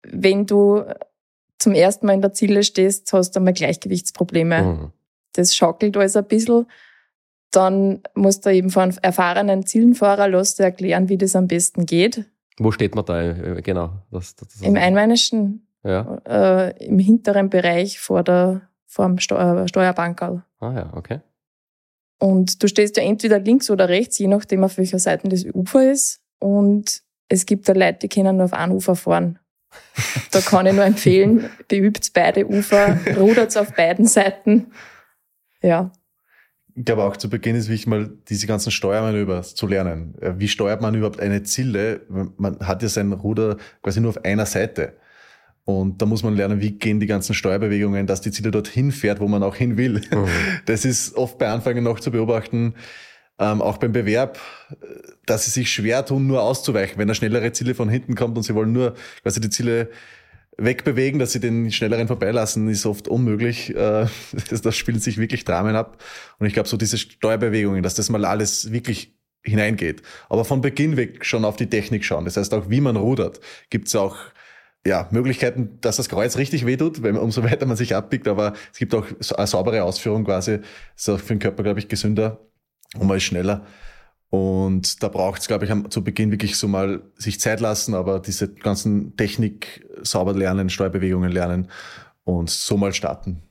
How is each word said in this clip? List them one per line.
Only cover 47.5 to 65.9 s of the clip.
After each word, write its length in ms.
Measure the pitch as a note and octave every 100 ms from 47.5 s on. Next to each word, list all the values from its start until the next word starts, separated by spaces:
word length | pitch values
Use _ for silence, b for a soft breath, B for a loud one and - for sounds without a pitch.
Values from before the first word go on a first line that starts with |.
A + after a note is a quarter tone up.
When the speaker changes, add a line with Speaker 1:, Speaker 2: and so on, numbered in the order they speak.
| G2 G#2+ G2+ G2+ G2 G2
Speaker 3:
dass 140 | F#2+
die 100 | A2
Zille 180 | - G#2+
dorthin 400 | G#2 G#2 B2+ C#3
fährt, 280 | C#3 G#2 G2+
wo 80 | G#2
man 140 | G#2
auch 120 | G2 -
hin 200 | B2 A2
will. 240 | B2+ G#2 -
Speaker 2:
Mhm. 160 | G#2+ F#2+ F2
Speaker 3:
<laughs> 200 | - F3+
Das 200 | - A2
ist 320 | C3 A#2+ - -
oft 220 | B2 -
bei 100 | A#2
Anfängern 360 | A#2 B2+ A#2+
noch 160 | A#2+ A2
zu 100 | -
beobachten, 640 | A#2 A2 A2+ - A#2 A#2 B B B B B B -
ähm, 240 | G#2 G#2+
auch 160 | F2+ G#2
beim 140 | B2
Bewerb, 460 | A#2 G#2 A2 C3+ - B B B
äh, 40 | - - - - _ -
dass 180 | A2
sie 60 | G2
sich 200 | B2+ A#2
schwer 320 | - G#2+ B2 C3+
tun, 200 | C3+ C3+
nur 160 | C3
auszuweichen, 560 | A2 C3 - G#2+ G2 -
wenn 100 | G#2
eine 60 |
schnellere 380 | A2 A2+ A#2 A2+
Zille 220 | - B2
von 140 | B2 A2
hinten 260 | B2 B2+
kommt 220 | A2 A#2+ A#2
und 60 |
sie 100 | G#2+
wollen 180 | A2 A2
nur 220 | A#2+ B2 B2 B B
quasi 180 | - G#2
die 100 | A2
Zille 400 | - A#2+ A#2 A#2 B B B B B B -
wegbewegen, 640 | A2+ B2+ - B2+ C3 C#3
dass 140 | B2
sie 80 | A#2+
den 320 | A#2+ A#2 A2+
schnelleren 340 | - A2 A#2 A#2
vorbeilassen, 640 | A#2+ F#2+ A#2 G#2+ A2 G#2+
ist 160 | G#2
oft 240 | A2 G2+ -
unmöglich. 640 | A#2+ A#2+ G#2+ A#2+ A#2+ -
Äh, 320 | - G#2+ G#2+ A2+ B B
<laughs> 220 | - -
das, 120 | G#2+
das 140 | A#2 -
spielt 260 | - A2+
sich 160 | A2+ G2+
wirklich 260 | A2+ A#2+
Dramen 320 | - F2 G#2 A2
ab. 260 | A2